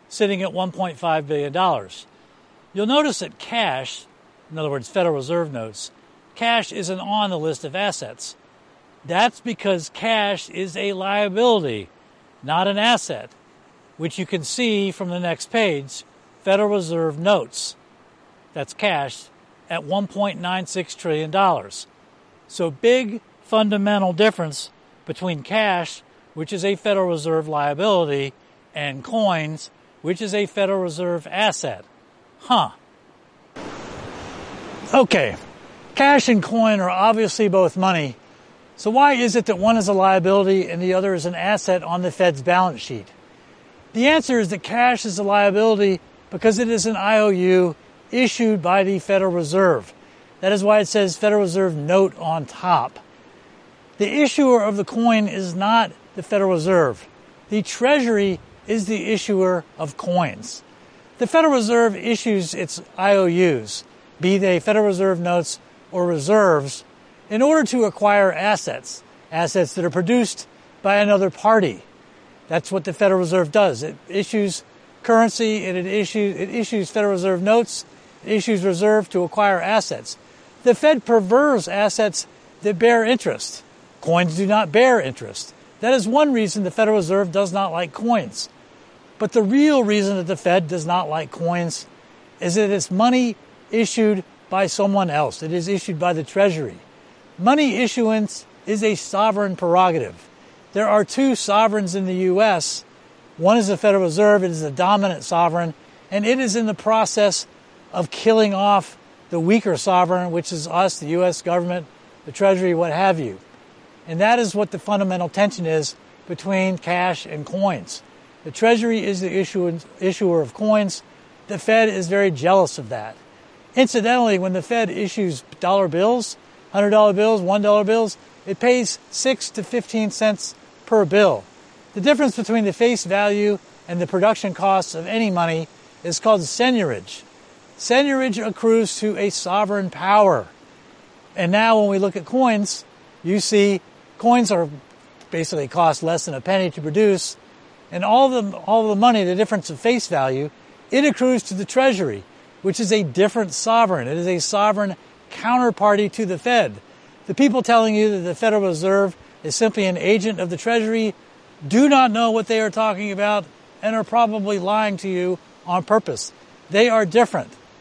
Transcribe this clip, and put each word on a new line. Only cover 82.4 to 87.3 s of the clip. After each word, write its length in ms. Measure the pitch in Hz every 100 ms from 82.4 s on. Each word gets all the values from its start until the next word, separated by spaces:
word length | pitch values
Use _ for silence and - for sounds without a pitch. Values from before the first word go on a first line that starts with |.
| - -
that 180 | 208 180
bear 240 | 226 233
interest. 600 | 220 247 170 107 - - - - - -
Coins 340 | - 170 180 160
do 100 | 196
not 240 | 208 185
bear 300 | 208 254 233
interest. 540 | 131 123 110 107 - - - -
That 140 | 226
is 120 | 262 202
one 280 | 269 302
reason 300 | 240 208 208
the 60 | 180
Federal 280 | - 214 214
Reserve 340 | 165 196 185